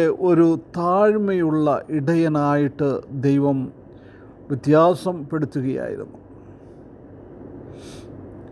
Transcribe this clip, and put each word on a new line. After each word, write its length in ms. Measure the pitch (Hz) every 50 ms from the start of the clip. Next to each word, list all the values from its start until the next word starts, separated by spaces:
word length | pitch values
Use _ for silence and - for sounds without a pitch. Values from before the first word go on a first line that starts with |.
| 170 160 - - - 180
ഒരു 180 | 175 160 170 165 165 160 - - -
താഴ്മയുള്ള 880 | 175 170 175 180 196 208 214 208 214 208 196 196 185 170 156 151 156 151 151 139 - - - 151
ഇടയനായിട്ട് 920 | 156 139 143 170 165 165 160 151 151 147 143 147 147 147 135 139 - 147 139 131 - - - 131 139 120
ദൈവം 320 | 143 139 139 139 143 139 135 127 117 - - - - - - - - - - - - - - - -
വ്യത്യാസപ്പെടുത്തുകയായിരുന്നു. 1700 | 143 123 - 143 151 151 165 175 180 165 - 190 180 170 139 135 165 156 151 - - 147 127 131 131 131 123 117 104 98 101 - - - - - - - - - - - - - - - - - - - - - - - - - - - - - - - - - - - - - - - - - - - - - - - - -